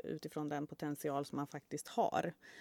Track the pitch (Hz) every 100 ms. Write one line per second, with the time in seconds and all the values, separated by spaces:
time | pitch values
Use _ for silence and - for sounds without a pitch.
0 | - 156 156 156 151 147 151 - 151 143
1 | 151 139 139 139 143 147 - 147 - -
2 | 202 - 170 - - -